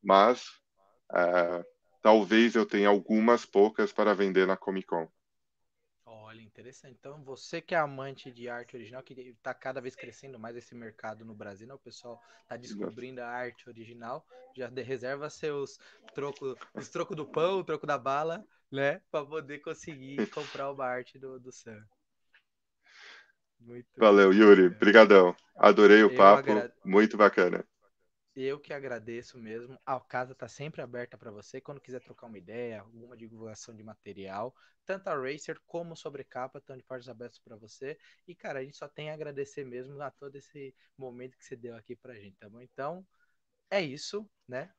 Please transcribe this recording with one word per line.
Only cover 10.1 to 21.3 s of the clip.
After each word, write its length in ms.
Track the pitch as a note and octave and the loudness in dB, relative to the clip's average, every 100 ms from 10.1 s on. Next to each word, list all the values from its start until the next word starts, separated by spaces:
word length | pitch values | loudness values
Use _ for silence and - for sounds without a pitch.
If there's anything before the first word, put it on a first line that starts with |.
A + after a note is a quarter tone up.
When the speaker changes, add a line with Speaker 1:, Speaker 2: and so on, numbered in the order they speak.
| A#2 C#3 A2 | -20 -20 -18
Speaker 2:
mais 180 | A2+ A#2+ | -18 -18
esse 180 | - | -20
mercado 500 | A#2+ A2+ A2 A2 A2 | -20 -20 -16 -16 -16
no 100 | A2+ | -18
Brasil, 320 | G#2 G#2+ G2 A#2 | -18 -18 -18 -20
né? 80 | |
O 40 | C3+ | -20
pessoal 420 | - - A#2+ A#2 _ _ _ | -20 -20 -20 -20 _ _ _
tá 100 | A#2+ | -18
Speaker 1:
Exato. 320 | B2+ G2+ F#2 A2+ | -16 -12 -12 -12
Speaker 2:
descobrindo 240 | B2 B2+ | -18 -16
a 40 | A#2+ | -14
arte 400 | B2 B2 A#2+ - | -12 -12 -16 -20
original, 560 | A2 A2 A#2+ A#2 D3 _ - - | -20 -20 -18 -14 -14 _ -20 -20
já 140 | - B2 | -14 -12
de-, 140 | B2+ | -12
reserva 460 | A#2+ C3 B2 C#3+ D3 | -10 -10 -10 -10 -12
seus 480 | - D#3 C#3+ C3+ - - _ - | -12 -10 -8 -10 -14 -20 _ -20
troco, 440 | - C#3 C#3 C3+ B2 - | -12 -12 -10 -14 -14 -18
os 140 | - A#2+ | -18 -14
troco 260 | E3+ E3+ E3 | -10 -10 -10
do 100 | D3 | -8
pão, 340 | - E3+ F#3+ | -4 -2 -4
o 40 | |
troco 220 | E3+ D3+ D#3 | -6 -10 -6
da 120 | C#3 | -6
bala, 480 | B2+ C#3 D#3+ E3+ - _ _ | -4 -4 -4 -8 -14 _ _
né? 300 | C3+ C#3 D#3+ _ | -4 -4 -4 _
Pra 140 | D#3+ | -10
poder 360 | C#3+ D#3 C#3 C#3+ | -8 -12 -12 -16
conseguir 680 | E3 D#3 - D3 C3+ C#3 G#3 | -14 -14 -16 -18 -14 -8 -8
Speaker 1:
<laughs> 20 | |
Speaker 2:
comprar 400 | - C#3+ - C#3 | -8 -14 -10 -10
uma 140 | C#3 B2+ | -8 -8
arte 320 | B2+ B2 C3+ | -8 -12 -18
do, 200 | C3 | -18